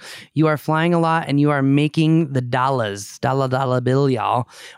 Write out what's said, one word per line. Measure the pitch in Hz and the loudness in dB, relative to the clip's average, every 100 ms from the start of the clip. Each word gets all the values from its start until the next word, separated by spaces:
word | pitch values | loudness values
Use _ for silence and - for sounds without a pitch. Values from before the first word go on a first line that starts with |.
| - - - | -18 -18 -8
You | - 156 | 0 0
are | 151 | 0
flying | - 156 165 | -2 0 2
a | 170 | 2
lot | 165 165 143 | 2 0 0
and | 143 | 0
you | 143 | 2
are | 143 | 2
making | 135 139 151 156 156 160 160 | 2 2 2 2 2 2 2
the | 135 | -2
dollars, | 123 127 131 135 110 101 101 - | -2 0 0 0 -2 -4 -10 -6
dollar, | 123 135 135 | -2 0 0
dollar | 127 131 127 | 0 0 0
bill, | 123 131 143 | 2 2 2
y'all. | 123 101 113 127 - - | 0 0 -2 -4 -10 -20